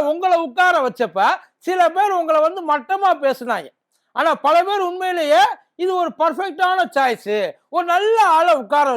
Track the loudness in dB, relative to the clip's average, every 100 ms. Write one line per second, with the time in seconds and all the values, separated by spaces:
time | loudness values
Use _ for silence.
0 | 2 0 0 0 0 0 2 2 0 -2
1 | -4 0 0 0 -6 _ -4 0 2 2
2 | 0 0 0 0 0 -2 -4 -4 -2 -2
3 | 0 0 -2 -4 -6 -8 -8 _ _ _
4 | _ -4 -2 0 2 2 2 -2 -4 -4
5 | -4 -2 2 2 2 -2 _ -6 -4 -2
6 | -4 -2 -2 -2 -8 -2 0 0 -2 0
7 | -2 -2 -4 -4 -4 -8 _ -4 -2 0
8 | 2 2 4 4 2 0 0 0 0